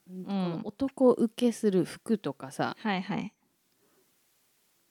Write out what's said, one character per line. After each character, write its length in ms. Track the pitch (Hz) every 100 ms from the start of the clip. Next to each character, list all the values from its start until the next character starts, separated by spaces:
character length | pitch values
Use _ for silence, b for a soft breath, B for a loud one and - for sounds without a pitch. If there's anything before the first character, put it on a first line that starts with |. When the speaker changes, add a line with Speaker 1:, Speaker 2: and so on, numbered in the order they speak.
| -
Speaker 1:
う 120 | 185
ん。 40 | 180
Speaker 2:
こ 60 |
の 300 | 196 180 165
男 480 | 202 - 269 - 254
受 220 | - 226 -
け 160 | 247
す 180 | 220 214
る 160 | 185 147
服 320 | - - 220
と 160 | 147
か 180 | - 135
さ。 240 | - 123 -
Speaker 1:
は 160 | 220 185
い 60 |
は 160 | 190 175
い。 160 | 202 _ _ _ _ _ _ _ _ _ _ _ _ _ _ _ _